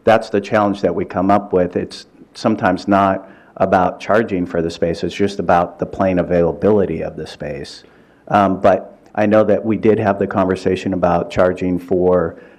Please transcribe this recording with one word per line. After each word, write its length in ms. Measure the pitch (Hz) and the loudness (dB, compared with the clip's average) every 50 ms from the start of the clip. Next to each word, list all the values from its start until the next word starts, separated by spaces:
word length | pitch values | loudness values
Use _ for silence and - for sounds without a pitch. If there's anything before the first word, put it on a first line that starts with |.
| _ | _
that's 260 | 113 110 113 110 - | 2 2 2 2 -2
the 120 | - 101 | -4 -4
challenge 400 | 98 - 113 107 104 104 95 98 | -2 0 0 0 2 0 0 0
that 120 | - 90 85 | -2 -2 -2
we 120 | 98 90 | -2 -6
come 260 | - - 95 90 95 | -4 -4 -2 2 2
up 220 | 98 104 101 - - | 2 0 0 0 0
with. 220 | 92 90 87 - | 0 0 0 -2
It's 320 | 101 95 - - - - - _ - - - _ | -4 -6 -6 -10 -16 -20 -20 _ -20 -20 -20 _
sometimes 540 | - - 113 110 110 113 95 92 92 - | -4 -2 -2 -2 0 0 0 0 0 0
not 420 | - 101 98 98 98 95 - - - - - - _ _ | 2 2 4 4 2 0 -2 -6 -12 -20 -20 -20 _ _
about 420 | - 95 95 101 92 95 87 - - | -4 0 2 2 2 2 0 -2 -6
charging 460 | - - 98 113 117 - 104 90 90 | -2 0 0 0 0 0 -2 -4 -4
for 160 | 87 - 87 | -2 -2 -2
the 80 | 82 82 | -2 -4
space. 340 | 82 - - 85 85 - - | -4 -2 -2 -2 -2 -4 -6
It's 120 | 87 - | -6 -2
just 240 | - 101 98 - - | -2 -2 -2 -2 -4
about 400 | 90 82 87 85 87 - - - | 0 2 2 2 2 0 -4 -8
the 60 | 92 | -8
plain 340 | - - - 98 95 90 87 | -8 -2 -2 0 0 0 0
availability 800 | 82 - 90 87 85 82 78 - - 98 110 104 92 80 80 82 | 0 0 2 2 2 2 0 0 2 2 4 2 2 0 -2 -6
of 140 | 80 80 80 | -6 -8 -10
the 100 | 78 78 | -12 -12
space. 580 | - - - - 73 73 69 - - - - - _ _ _ _ _ _ _ _ | -14 -14 -12 -12 -10 -10 -10 -12 -14 -18 -20 -20 _ _ _ _ _ _ _ _
Um, 320 | - - 104 98 95 92 90 | -2 0 2 2 2 0 2
but 400 | - 101 92 95 - - - - _ - - | 4 4 2 2 0 -8 -18 -20 _ -8 -4
I 100 | 107 107 | -2 2
know 180 | 104 107 107 107 | 4 4 4 4
that 180 | 98 101 90 - | 4 2 0 0
we 140 | 113 107 | -2 -2
did 200 | 92 92 110 104 110 | 2 2 2 2 4
have 200 | 110 98 101 101 | 2 0 0 0
the 80 | 101 | -2
conversation 640 | 98 - 104 95 92 95 - - 98 92 92 - 101 92 | -2 0 0 0 0 -2 -2 0 -2 -2 -2 -2 -4 -2
about 380 | 90 90 87 85 87 - - | 0 0 0 0 0 -2 -2
charging 480 | - - 92 92 90 - 92 92 90 85 | 0 0 2 2 0 0 -2 -2 -2 -4
for 640 | - - 95 90 90 90 90 90 82 82 - - - - - | -2 -2 0 2 2 2 2 2 0 -2 -6 -10 -18 -20 -20